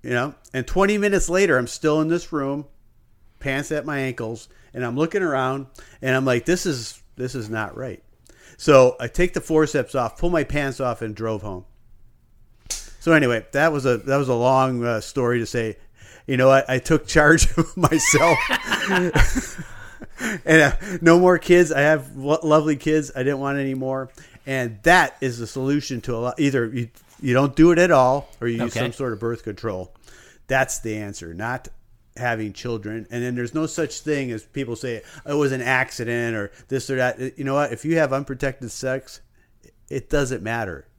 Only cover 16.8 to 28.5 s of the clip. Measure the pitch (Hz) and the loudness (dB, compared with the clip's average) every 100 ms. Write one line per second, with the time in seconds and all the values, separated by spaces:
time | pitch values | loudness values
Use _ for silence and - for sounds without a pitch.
16.8 | - 160 - 160 147 160 - - 165 - | 2 0 4 4 6 6 6 4 -2 0
17.8 | 175 160 - - 170 160 - - - 247 | 0 2 2 4 4 2 0 -4 -2 -4
18.8 | - 190 180 - - - - - - - | 0 0 0 4 4 4 -4 -12 -14 -16
19.8 | - - - - 233 196 - 160 143 - | -18 -18 -18 -8 -6 -6 2 4 4 0
20.8 | 196 180 165 170 180 175 - 175 170 143 | -4 2 6 8 6 4 4 4 4 2
21.8 | 147 156 131 139 139 156 160 156 151 143 | 2 2 -2 -10 -2 -2 4 4 4 -2
22.8 | 151 156 143 131 131 139 139 139 135 131 | 0 0 -2 -4 -2 -2 -4 -4 -4 -4
23.8 | 131 131 131 - - - - 135 123 104 | -4 -6 -8 -16 -20 -18 -6 -4 -4 0
24.8 | 160 180 143 - 135 120 113 135 131 143 | 4 6 4 -2 -6 -4 -8 -4 -2 -2
25.8 | - 123 120 117 120 123 143 131 117 123 | -2 -8 -6 -4 -6 0 0 2 -2 -4
26.8 | 117 _ _ _ 135 123 139 127 165 170 | -8 _ _ _ 0 2 2 6 6 8
27.8 | 180 147 127 139 - - 120 | 6 6 4 2 -4 -6 -4